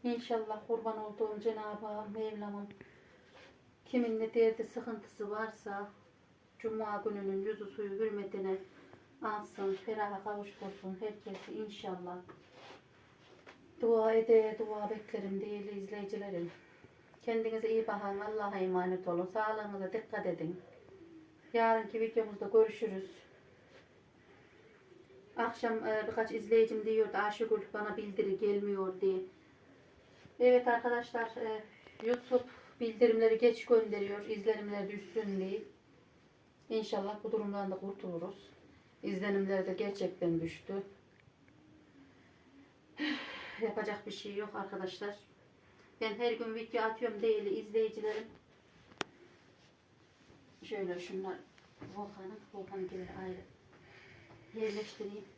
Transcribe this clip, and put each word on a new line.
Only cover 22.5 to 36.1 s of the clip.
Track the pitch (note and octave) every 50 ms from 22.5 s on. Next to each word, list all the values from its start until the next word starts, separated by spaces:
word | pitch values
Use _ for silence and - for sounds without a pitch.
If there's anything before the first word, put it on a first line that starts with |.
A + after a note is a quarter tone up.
| - A3 A3 G#3+ - - A#3 G3+ F#3+ F#3+ F#3+ F3 - - - - - - - - - - - - - - - - - - - - _ - - - - - - - - - - - - - - - - - - - - - - - -
Akşam, | A#3+ A#3 A#3+ - - - A#3 A3 A3 G#3+
e, | A3 G#3+ G#3+ G#3+
birkaç | - - A3+ A3 A3
izleyicim | - A3+ G#3 G#3 A3+ A3+ A3 A3+ - A3 G#3+
diyordu, | A3 A3 A3 A3 G3+ -
"Ayşegül | F#3+ G#3 G#3 G#3 - A3+ A3 A3 G3+ G3 - -
bana | G#3 G#3+ G#3+ F#3+
bildiri | A3 G#3 G#3 F#3+ - G3+ G3 F#3+ E3+
gelmiyor." | A3 G#3 G3+ G3+ G3+ G3+ G3+ F#3+ F#3+ F#3+ F#3 -
diye. | G3 F#3+ F#3+ F#3 F#3 - - - - - - - - - - - - - - - - - - - - - - -
Evet | B3 B3 B3 B3 B3 B3
arkadaşlar, | A#3 A#3 A#3+ B3 A#3+ A#3+ A#3+ - - A#3 A#3 A3 -
e, | - A#3 A3 A3 G#3+ G#3 - - - - - - - A3
YouTube | A3+ B3 A#3+ - - B3+ B3 - - - - - - - -
bildirimleri | A#3+ A3+ A3 - A#3+ A3 A3 A3+ A3+ A3+ A3 A3
geç | B3 A#3+ A3+ - -
gönderiyor, | - A#3+ A3 A3 G#3+ G#3 G3+ G3 G3 G3+ G#3 G#3
izlenimler | - A3 G3 G3 A3+ A3 G#3 G#3 G#3 G#3 G3+ F#3+ G3
düşsün | G#3 G3 - - - A3+ G#3+ G3+ G3 F#3+
diye. | F#3 F#3+ G3 A3 - - - - _ - - - - -